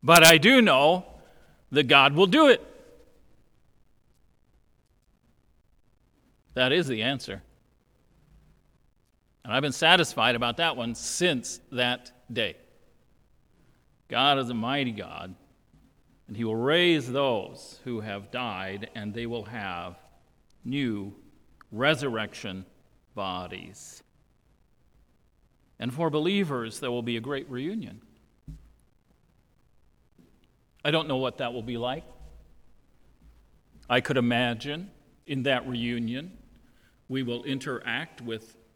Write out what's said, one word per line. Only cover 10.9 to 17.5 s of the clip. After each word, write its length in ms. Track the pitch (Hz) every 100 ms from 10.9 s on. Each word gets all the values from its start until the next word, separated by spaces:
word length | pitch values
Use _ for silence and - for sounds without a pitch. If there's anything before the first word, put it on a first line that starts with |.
since 640 | 113 - - 180 139 - - _
that 400 | 123 123 123 - _ _
day. 240 | 120 104 76 _ _ _ _ _ _ _ _ _ _ _ _ _ _ _
God 300 | 113 135 139
is 120 | 123
a 40 |
mighty 380 | 120 117 143 131
God, 420 | 104 90 78 92 90 _ _ _ _ _ _ _ _ -
and 100 | 101
he 80 |
will 100 | 113
raise 560 | 113 127 165 175 160 127
those 680 | 127 139 113 -